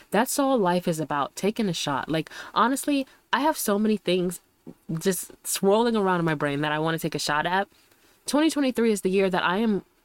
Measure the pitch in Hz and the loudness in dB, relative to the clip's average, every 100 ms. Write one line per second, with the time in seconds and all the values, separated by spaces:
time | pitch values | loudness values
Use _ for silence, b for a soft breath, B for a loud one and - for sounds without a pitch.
0 | B 185 254 - 269 262 175 180 180 160 | B 0 0 0 2 2 2 2 0 -2
1 | 147 147 131 - 190 226 208 165 - 135 | -2 -2 -4 -2 -4 0 -2 -2 -2 -4
2 | - 160 151 B B - 226 277 - 285 | -2 -4 -4 B B 2 2 2 0 -2
3 | 262 b _ 220 302 302 - 202 220 214 | -2 b _ 0 0 0 0 0 2 0
4 | - 180 180 180 - _ - - - 165 | 0 0 0 -6 -14 _ -20 -20 -8 -4
5 | 190 180 - - - - 196 208 233 220 | -2 -2 -6 -14 -8 0 2 4 4 2
6 | 190 180 165 151 147 139 151 151 160 160 | 2 2 0 0 -2 -2 -2 0 0 -2
7 | 160 147 - 147 165 185 202 b b b | -4 -4 -2 -2 0 0 -2 b b b
8 | b b - 277 320 285 262 240 226 208 | b b -2 2 2 2 0 2 2 2
9 | 185 190 190 180 170 190 226 196 - _ | 0 2 2 2 0 0 0 0 -4 _